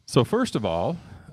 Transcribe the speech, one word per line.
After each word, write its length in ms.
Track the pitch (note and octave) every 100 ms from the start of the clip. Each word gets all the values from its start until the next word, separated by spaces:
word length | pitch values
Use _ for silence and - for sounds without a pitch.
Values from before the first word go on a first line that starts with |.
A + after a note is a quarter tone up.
| -
So 160 | -
first 320 | A#2 A3+ B3+
of 120 | C#3+ G2+
all, 320 | E2 G#2+ E3+ - - -